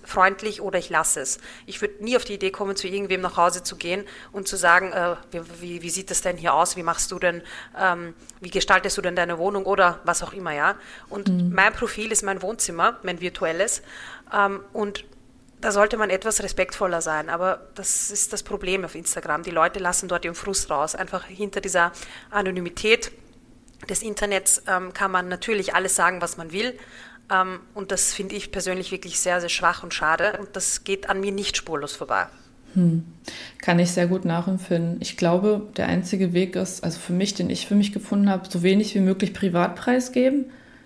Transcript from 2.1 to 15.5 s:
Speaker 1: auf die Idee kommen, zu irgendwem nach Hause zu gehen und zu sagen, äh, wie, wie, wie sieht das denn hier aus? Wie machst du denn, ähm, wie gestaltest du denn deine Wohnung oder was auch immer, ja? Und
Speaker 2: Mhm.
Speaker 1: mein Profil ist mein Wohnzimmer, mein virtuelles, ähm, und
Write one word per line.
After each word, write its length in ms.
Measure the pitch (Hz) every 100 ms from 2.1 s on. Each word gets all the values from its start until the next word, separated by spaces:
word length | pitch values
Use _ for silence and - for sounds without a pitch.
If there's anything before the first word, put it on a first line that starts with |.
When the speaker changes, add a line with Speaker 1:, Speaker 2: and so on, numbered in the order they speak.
| 240
Speaker 1:
auf 80 | -
die 80 |
Idee 180 | 196 190
kommen, 240 | 190 196 190
zu 120 | 180
irgendwem 320 | 202 190 185
nach 160 | 180 180
Hause 260 | 180 180
zu 140 | - -
gehen 260 | 170 190 202 - -
und 160 | 196 190
zu 80 | 190
sagen, 340 | 175 180 190
äh, 240 | 180 175 165 -
wie, 100 | 170 170 170
wie, 200 | 175 175
wie 60 | 170
sieht 220 | 185 185
das 100 | 170
denn 140 | 185 170
hier 180 | 170
aus? 220 | 151 180 185
Wie 80 |
machst 260 | 165 165 -
du 40 | 180
denn, 240 | 180 170 - - - -
ähm, 320 | 190 175 170 - - -
wie 80 | 180
gestaltest 480 | 185 - 185 190 202
du 40 |
denn 140 | 180 175
deine 220 | 175 165
Wohnung 280 | 190 202 190
oder 360 | 196 175 151
was 180 | 175 165
auch 120 | 170
immer, 200 | 196 175
ja? 220 | 147 165 202 - - -
Und 220 | 202 196
Speaker 2:
Mhm. 220 | 180 175
Speaker 1:
mein 180 | 180 208
Profil 400 | 220 233 214 220
ist 120 | 214
mein 180 | 196 185
Wohnzimmer, 580 | 185 233 - 170 208 240
mein 180 | 185 170
virtuelles, 600 | 175 - 170 170 214 - - - - - - 208
ähm, 240 | 196 196 -
und 320 | 233 208 - - - - - -